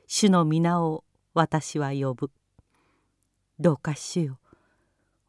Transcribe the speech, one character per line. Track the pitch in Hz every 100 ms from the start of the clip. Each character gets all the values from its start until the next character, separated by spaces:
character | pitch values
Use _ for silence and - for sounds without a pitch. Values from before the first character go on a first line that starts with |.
| _
主 | - 208
の | 185
皆 | 156 160 170 175
を | 165 156 _ _ _
私 | 165 160 160 - 151
は | 139
呼 | 139 135
ぶ。 | 120 139 _ _ _ _ _ _ _ _ _ _ _ _ -
ど | 160
う | 143
か | - 143
主 | - 180
よ、 | 151 131 _ _ _ _ _ _ _ _